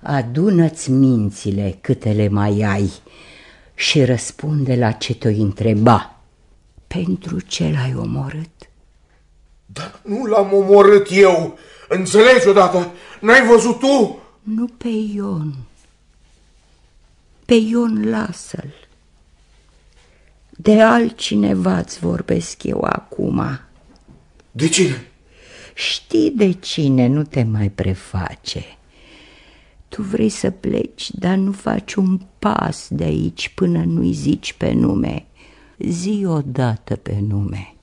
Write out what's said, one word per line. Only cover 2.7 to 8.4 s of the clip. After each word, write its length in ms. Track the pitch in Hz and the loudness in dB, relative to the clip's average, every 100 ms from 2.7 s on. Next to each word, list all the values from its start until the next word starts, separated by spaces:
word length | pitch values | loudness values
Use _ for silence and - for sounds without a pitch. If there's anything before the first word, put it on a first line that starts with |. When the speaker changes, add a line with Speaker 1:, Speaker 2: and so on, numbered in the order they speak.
| 98 98 - - - - - - - _ | 0 -2 -4 -20 -20 -20 -20 -20 -20 _
Speaker 1:
și 320 | - - 160 127 | -6 -2 2 2
răspunde 720 | 123 - - 151 151 131 123 | 0 -4 -10 -4 -2 0 0
la 160 | 120 | 0
ce 240 | 113 - 117 | -2 -6 -4
te-o 160 | 117 | -2
întreba. 880 | 104 104 95 113 107 113 110 - - _ _ _ _ _ - _ | 0 -2 -2 0 2 4 4 2 -18 _ _ _ _ _ -20 _
Pentru 520 | 180 175 185 175 175 | -8 -4 -6 -6 -10
ce 320 | - - 160 | -8 -4 -2
l-ai 220 | 151 131 127 | -2 -4 -4
omorât? 720 | 110 123 135 151 | -6 -6 -6 -8